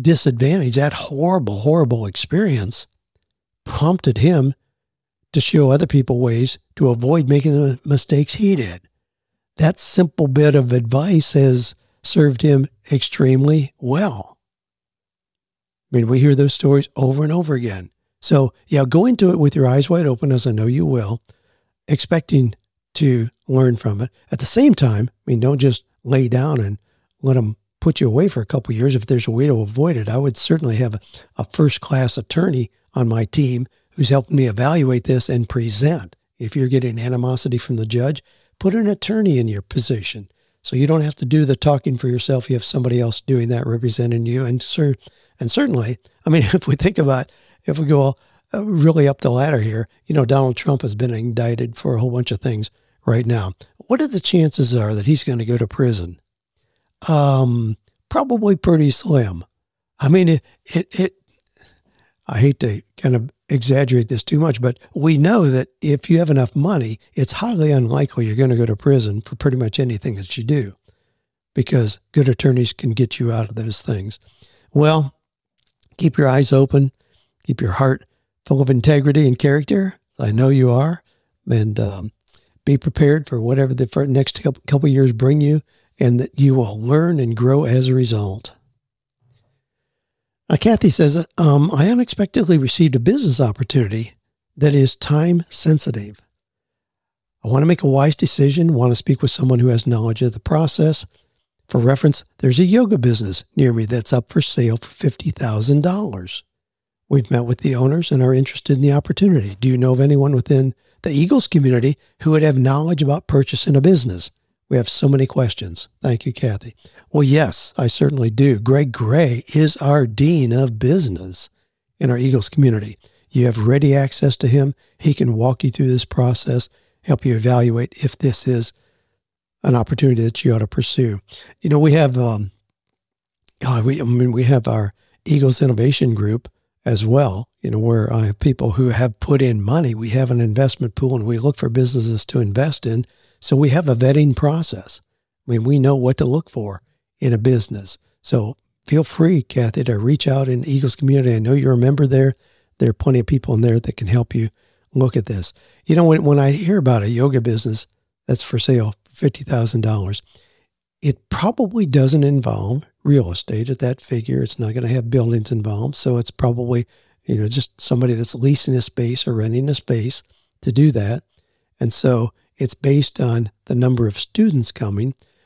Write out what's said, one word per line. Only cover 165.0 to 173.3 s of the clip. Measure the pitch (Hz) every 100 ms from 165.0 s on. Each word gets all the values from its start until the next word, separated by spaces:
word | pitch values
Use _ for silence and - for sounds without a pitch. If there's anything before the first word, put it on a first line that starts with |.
| 117
buildings | 127 117 117 107
involved. | 113 107 104 135 -
So | 135 120
it's | 117
probably, | - 123 120 120 120 120 _ _ _ -
you | 113
know, | 107
just | 131 - -
somebody | - 123 127
that's | 117 117
leasing | 120 135 143 - 127
a |
space | - - 117 127 -
or |
renting | 113 110 120 143
a | 139
space | - 117 113 - - _ _ _
to | -
do | 120 151
that. | 117 101 120 - _ _ _ _ _
And | 117
so | - 131 120 117 - _ _
it's | 131 -
based | 139 143 139 -
on | 123